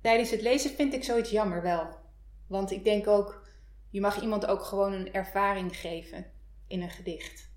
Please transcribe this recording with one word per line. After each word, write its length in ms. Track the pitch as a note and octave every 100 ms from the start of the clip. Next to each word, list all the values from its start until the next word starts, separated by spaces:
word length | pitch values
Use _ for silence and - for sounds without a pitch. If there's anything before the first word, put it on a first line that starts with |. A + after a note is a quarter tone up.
Tijdens 300 | A3+ A#3 A#3
het 120 | A3
lezen 280 | A3 C#4 C#4+
vind 240 | - C#4+
ik 100 | C4
zoiets 260 | C4 A#3 A3+
jammer 320 | G#3 G#3 F3
wel. 260 | F3 E3+ D#3+ - - - - - -
Want 220 | G3 G3
ik 140 | G3
denk 220 | G#3+ G#3 G#3
ook, 420 | G#3 G3+ - - - - - -
je 100 | G3
mag 200 | G3+ G3+
iemand 240 | A3+ G#3 -
ook 160 | G3
gewoon 300 | - G3+ G3
een 200 | F#3+ F#3+
ervaring 640 | G3 F#3+ G3 G3+ G3 F#3 -
geven 500 | E3+ E3 E3 F3 F#3 - - - -
in 140 | F#3+
een 80 | F3
gedicht. 600 | - - E3 - - -